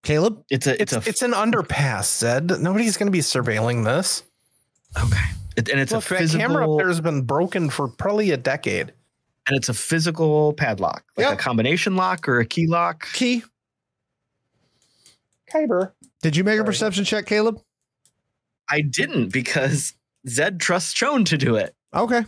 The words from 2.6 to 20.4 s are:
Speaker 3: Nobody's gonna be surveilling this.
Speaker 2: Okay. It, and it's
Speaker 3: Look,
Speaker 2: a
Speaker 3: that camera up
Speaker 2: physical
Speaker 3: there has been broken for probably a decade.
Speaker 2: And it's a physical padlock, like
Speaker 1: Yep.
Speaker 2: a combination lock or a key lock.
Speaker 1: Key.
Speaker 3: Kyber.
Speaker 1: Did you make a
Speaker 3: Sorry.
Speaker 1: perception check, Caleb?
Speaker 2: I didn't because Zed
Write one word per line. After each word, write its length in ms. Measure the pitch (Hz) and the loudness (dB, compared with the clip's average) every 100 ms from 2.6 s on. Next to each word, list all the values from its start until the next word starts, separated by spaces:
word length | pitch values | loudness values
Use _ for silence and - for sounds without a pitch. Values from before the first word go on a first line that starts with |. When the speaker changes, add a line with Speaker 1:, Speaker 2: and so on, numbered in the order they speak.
Speaker 3:
Nobody's 360 | 160 196 226 196 | 0 0 0 0
gonna 140 | 202 | 0
be 80 | 185 | 0
surveilling 640 | 147 131 117 107 113 120 | 0 0 0 0 0 0
this. 380 | 110 139 190 - - _ _ _ _ _ _ - | 2 0 0 -4 -8 _ _ _ _ _ _ -2
Speaker 2:
Okay. 220 | - - - - - - | 2 2 0 -4 -8 -6
It, 120 | 110 | -2
and 100 | 139 | 0
it's 120 | 135 | 0
Speaker 3:
Look, 140 | 220 - | -2 0
Speaker 2:
a 40 | |
Speaker 3:
that 160 | 185 165 | 0 2
camera 340 | 160 233 285 | 2 2 2
up 40 | 220 | 2
Speaker 2:
physical 60 | 151 | 2
Speaker 3:
there 100 | 165 | 2
has 120 | 170 | 0
been 220 | 160 143 | 0 -2
broken 460 | 123 139 185 190 156 | 0 0 0 0 -2
for 200 | - 135 | -2 -4
probably 420 | - 190 208 208 | -2 -2 0 0
a 60 | 139 | 0
decade. 560 | 127 139 - 98 76 - _ _ _ _ - | -2 -2 -2 -4 -6 -12 _ _ _ _ -2
Speaker 2:
And 80 | 139 | -2
it's 100 | - | 0
a 60 | |
physical 800 | 113 - 165 165 160 160 151 151 | -2 0 2 2 2 2 4 2
padlock, 500 | 151 143 98 87 - _ - | 2 -2 0 -2 -4 _ -2
like 80 | 262 | 0
Speaker 1:
Yep. 80 | |
Speaker 2:
a 20 | 285 | 0
combination 600 | 131 117 120 165 - 185 | 0 0 2 0 0 0
lock 300 | 185 185 - | 0 0 0
or 100 | 123 | 0
a 60 | 117 | 0
key 200 | - 165 | 0 2
lock. 400 | 170 170 160 - | 2 0 -2 -10
Speaker 1:
Key. 300 | - 247 247 - _ _ _ _ _ _ _ _ _ _ _ _ _ _ _ - _ _ _ _ | -2 0 0 -4 _ _ _ _ _ _ _ _ _ _ _ _ _ _ _ -20 _ _ _ _
Speaker 3:
Kyber. 400 | 311 302 180 190 _ - _ | -2 2 0 -2 _ -20 _
Speaker 1:
Did 120 | 160 151 | 0 2
you 80 | |
make 100 | 190 | 2
a 40 | 214 | 2
Speaker 3:
Sorry. 80 | 214 | 0
Speaker 1:
perception 380 | - 220 190 | 0 -2 -2
check, 220 | 196 214 202 | -2 -2 0
Caleb? 340 | 214 214 220 _ _ _ _ _ _ _ _ _ _ - | 0 0 -2 _ _ _ _ _ _ _ _ _ _ -4
Speaker 2:
I 100 | 147 | -2
didn't 480 | 147 120 277 269 107 | -2 -4 -4 -2 -2
because 640 | 131 120 151 135 156 - - _ _ 131 | -4 -2 -2 0 0 -4 -6 _ _ -6
Zed 320 | 120 | -2